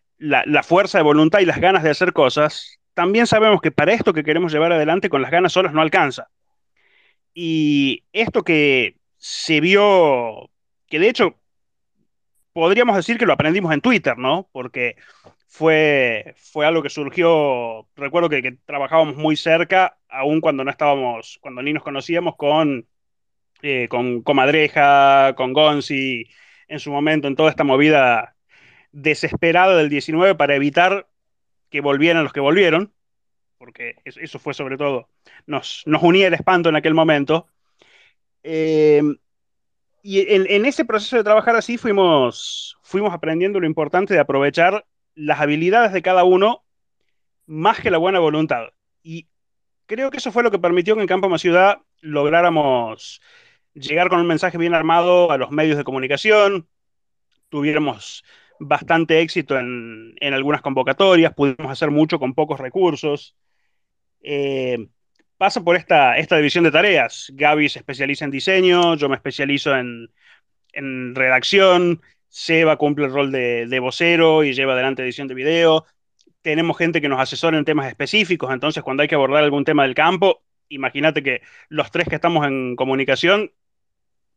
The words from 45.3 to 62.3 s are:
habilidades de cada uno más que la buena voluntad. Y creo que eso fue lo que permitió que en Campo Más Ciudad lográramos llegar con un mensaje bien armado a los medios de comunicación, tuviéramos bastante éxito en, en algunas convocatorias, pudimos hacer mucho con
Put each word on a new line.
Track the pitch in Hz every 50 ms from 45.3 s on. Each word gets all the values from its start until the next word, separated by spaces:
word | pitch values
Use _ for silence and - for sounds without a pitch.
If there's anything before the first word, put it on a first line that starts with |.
| 147 139
habilidades | 151 147 151 156 165 180 202 240 240 208 190
de | 185 160
cada | 180 185 185 175
uno | 185 185 185 196 220 247 - _ _ _ _ _ _ _ _ _ _ _ _ _ _ _ _ _
más | - 156 156 170 208 226 -
que | - 220
la | 175 160
buena | 170 185 196 180
voluntad. | 165 151 151 156 156 151 139 120 113 - - _ _ _ _ _ _
Y | 160 160 156 - _ _ _ _ _ _ _ _ _ _ _ _
creo | - 214 233 269 269
que | 285 262
eso | - 247 185
fue | 240 240
lo | 226
que | 202 185
permitió | 175 175 175 180 170 196 214
que | 220 202
en |
Campo | 175 185 190 190 196
Más | 175 156
Ciudad | - 175 165 180 190 202 196 - _ _ _ _
lográramos | - 156 147 143 143 147 160 170 175 175 165 156 147 135 127 123 117 113 110 - - - - - _ _ _ _ _ _ _ _ _ _ _
llegar | 147 131 143 151 170 180 170
con | 180 175
un | 170
mensaje | 170 160 151 190 180 165 170
bien | 165 170 175
armado | 160 156 160 165 170 175 180 180 180 175 165
a | 147 131
los | 127 120
medios | 143 151 156 160 147 147
de | 139
comunicación, | 135 135 131 131 131 143 135 - 220 214 214 202 196 202 180 165 _ _ _ _ _ _ _ _ _ _ _ _ _ _ _ _ _
tuviéramos | - 147 143 151 151 151 151 139 120 110 - - - - - _ _ _ _ _ _ -
bastante | 156 143 147 139 - - 170 165 165 - 160 160
éxito | 165 156 - 180 139 - 143 131
en, | 123 123 123 120 117 117 113 110 110 113 - -
en | 143 143 139
algunas | 135 135 147 151 139 -
convocatorias, | 143 135 135 127 135 139 - 196 190 185 170 165 151 -
pudimos | - 143 139 127 - 156 131
hacer | 135 - 165 147
mucho | 147 147 160 156 175 147
con | 139 131